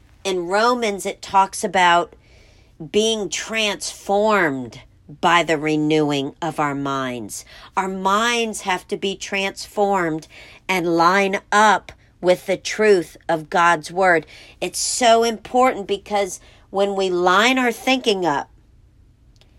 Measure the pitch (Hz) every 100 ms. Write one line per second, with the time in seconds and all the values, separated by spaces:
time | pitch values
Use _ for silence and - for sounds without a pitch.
0 | _ _ 196 185 170 196 240 247 226 196
1 | 202 - - 196 190 - 208 185 180 170
2 | - - _ - _ _ _ - 156 208
3 | 220 220 185 - - 226 214 175 - -
4 | - 202 214 208 165 135 120 - - _
5 | _ 147 175 170 160 156 156 151 151 156
6 | 151 143 139 - 160 151 147 139 139 135
7 | 131 123 101 - - - - - 190 190
8 | 190 202 233 233 226 202 196 180 - 190
9 | 196 190 - 196 196 - - - 202 196
10 | 165 156 - - - - - 185 170 165
11 | 165 196 196 190 - 208 214 185 - -
12 | _ - 175 180 - 180 - - 214 190
13 | 156 - - 165 156 185 175 165 151 170
14 | 190 165 - - - - 180 - - -
15 | 240 226 233 220 - 247 254 196 190 196
16 | - 208 196 - - - _ 196 202 196
17 | 190 175 180 190 233 262 247 226 - 262
18 | 247 190 175 139 - _ _ _ _ _
19 | _ _ _ _ _